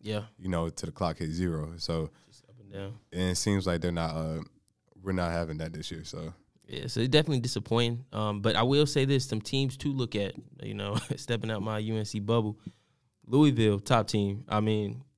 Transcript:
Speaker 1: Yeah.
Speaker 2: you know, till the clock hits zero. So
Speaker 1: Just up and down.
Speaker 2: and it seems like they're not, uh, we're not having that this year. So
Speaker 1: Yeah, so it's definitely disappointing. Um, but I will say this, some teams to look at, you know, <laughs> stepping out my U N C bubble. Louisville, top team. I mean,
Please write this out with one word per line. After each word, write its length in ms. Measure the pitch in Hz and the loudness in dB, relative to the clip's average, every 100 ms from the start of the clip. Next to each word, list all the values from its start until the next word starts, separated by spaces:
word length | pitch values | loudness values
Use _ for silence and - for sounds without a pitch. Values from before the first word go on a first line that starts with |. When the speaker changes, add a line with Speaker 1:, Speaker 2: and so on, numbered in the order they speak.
Speaker 1:
Yeah. 240 | 101 107 104 - | -6 -6 -6 -10
Speaker 2:
you 100 | 92 | -2
know, 200 | 87 82 | 0 -2
till 180 | - 82 | -4 -8
the 40 | |
clock 260 | 78 85 78 | -2 -2 -2
hits 140 | 80 | -4
zero. 400 | 80 90 80 78 85 | -2 0 -2 -4 -8
So 320 | - 82 78 - _ | -4 -2 -4 -8 _
Speaker 1:
Just 180 | - _ | -20 _
up 80 | - | -20
and 100 | 101 | -16
down. 260 | 98 98 110 _ | -12 -10 -12 _
Speaker 2:
and 180 | 90 92 | -2 0
it 60 | 90 | 0
seems 300 | - 98 92 | 2 0 2
like 140 | 85 | 0
they're 120 | 87 | 0
not, 220 | 85 82 | 0 -2
uh, 260 | 78 80 80 - _ _ _ _ - | -2 -4 -6 -10 _ _ _ _ -12
we're 100 | 92 | -4
not 180 | 92 85 | -2 0
having 280 | 85 82 78 | 0 -2 -4
that 140 | 80 | -6
this 180 | 82 78 | -8 -10
year. 140 | 82 | -10
So 300 | 80 85 82 92 _ _ - | -10 -10 -10 -12 _ _ -12
Speaker 1:
Yeah, 200 | - 117 | -10 -4
so 100 | 117 | 0
it's 80 | 123 | 4
definitely 300 | 151 151 135 | 4 4 2
disappointing. 640 | 123 - - 113 117 117 131 | 0 -4 0 2 2 0 -6
Um, 300 | 107 107 104 | -4 -2 0
but 140 | 110 107 | 2 4
I 60 | |
will 220 | 120 139 147 | 4 6 4
say 180 | 147 | 4
this, 200 | 135 139 | 4 2
some 160 | 131 110 | 2 -4
teams 360 | - 135 135 - | -2 0 0 -2
to 140 | - | -2
look 240 | 135 117 107 | -2 -2 -2
at, 180 | 98 - - - | -2 -6 -14 -12
you 100 | 107 | -8
know, 220 | 104 101 107 | -6 -2 -2
<laughs> 200 | - - | -2 -6
stepping 340 | - 117 110 | -2 -2 -2
out 120 | 110 | -4
my 160 | 107 107 | -2 -2
U 180 | 107 110 | -2 -2
N 80 | |
C 140 | 107 110 | -2 -4
bubble. 400 | 101 117 107 104 - - _ _ _ _ | 2 2 2 -2 -10 -18 _ _ _ _
Louisville, 560 | - 131 151 123 107 101 | 0 6 6 6 4 4
top 260 | - 117 101 | 2 2 2
team. 360 | 110 101 98 - | 2 0 -2 -2
I 120 | 107 | 0
mean, 420 | 110 107 101 117 - | 2 2 -2 -6 -14